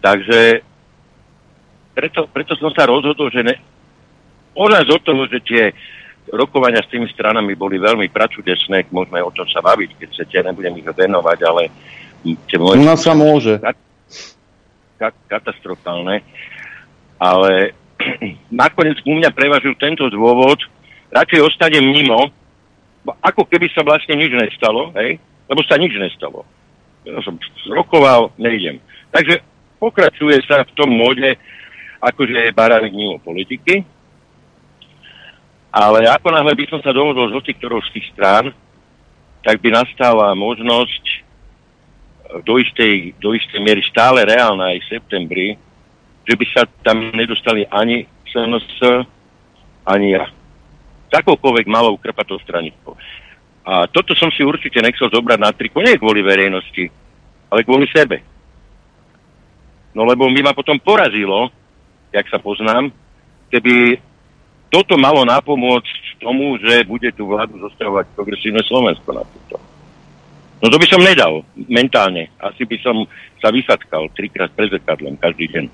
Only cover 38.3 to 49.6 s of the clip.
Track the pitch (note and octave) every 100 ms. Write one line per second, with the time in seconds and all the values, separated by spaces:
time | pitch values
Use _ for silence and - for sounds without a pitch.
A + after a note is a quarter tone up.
38.3 | G#2 B2+ - _ _ _ _ _ _ _
39.3 | _ - A2 A#2+ A2 B2 - B2+ A2+ G2+
40.3 | F#2+ G#2 A#2 A#2 A#2 A#2+ - - - _
41.3 | _ - _ _ _ _ _ _ _ -
42.3 | E2+ E2+ B2 A#2+ - A2+ G2+ E2+ - G#2
43.3 | A2+ - G#2 G#2 G#2 - - A#2+ C3 G#2
44.3 | A#2 A#2+ G2 F#2 F2+ - A#2 _ G2 E2
45.3 | F2+ F#2+ G#2 _ _ _ _ _ _ -
46.3 | A#2 - - A#2 _ - A2 A2+ A2+ A#2
47.3 | A2 - A2 G2+ G2+ A#2 A#2 - _ -
48.3 | A#2+ A#2 A#2 - - B2 B2 B2 _ _
49.3 | _ _ _